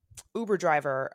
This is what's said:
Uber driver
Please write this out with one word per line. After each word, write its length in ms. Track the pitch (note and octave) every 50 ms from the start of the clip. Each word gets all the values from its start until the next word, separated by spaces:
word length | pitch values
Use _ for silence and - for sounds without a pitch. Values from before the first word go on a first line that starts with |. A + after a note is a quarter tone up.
| _ _ - - - _ -
Uber 240 | A3 A#3 G#3 G#3 F3+
driver 520 | - E3+ D3+ D3 C#3+ C#3+ C3+ C3 C3+ -